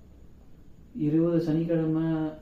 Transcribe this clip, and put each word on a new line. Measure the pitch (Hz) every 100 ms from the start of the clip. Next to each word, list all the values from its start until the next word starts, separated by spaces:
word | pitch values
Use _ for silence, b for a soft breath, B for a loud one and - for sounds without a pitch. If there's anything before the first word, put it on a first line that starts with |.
| - - - - - - - - - 247
இருபது | 147 160 170 165
சனிக்கிழமை | 165 156 165 165 160 160 165 160 156 -